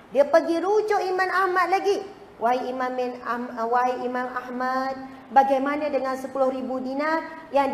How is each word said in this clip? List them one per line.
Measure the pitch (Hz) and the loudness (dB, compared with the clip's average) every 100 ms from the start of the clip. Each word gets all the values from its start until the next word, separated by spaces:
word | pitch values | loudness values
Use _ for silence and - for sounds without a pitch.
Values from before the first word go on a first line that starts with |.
| - | -2
Dia | 247 277 | 2 4
pergi | 330 320 330 | 4 4 0
rujuk | 349 427 427 403 370 | 2 2 2 0 0
Imam | 370 370 | 0 0
Ahmad | 359 381 359 339 | 2 2 2 2
lagi. | 381 381 392 - - - - | 2 2 0 -4 -12 -20 -2
"Wahai | - 254 254 | 0 0 -2
Imam | 254 254 254 | -4 -4 -2
min | 247 247 | -4 -6
Am-, | - 240 247 247 226 | -6 -6 -6 -6 0
wahai | 247 254 254 | 2 2 0
Imam | 247 247 247 | -2 -4 -4
Ahmad, | 254 254 247 254 262 262 269 - - - | -6 -8 -4 -2 -2 -2 -6 -10 -16 0
bagaimana | 277 269 269 277 294 302 | 4 6 4 0 -2 -2
dengan | 262 262 262 | -2 -2 -4
sepuluh | 262 269 262 | -4 0 0
ribu | 262 226 262 | 0 -4 -4
dinar | 262 269 302 320 320 - - | -4 -4 0 -2 -4 -10 -4
yang | 269 277 | 0 0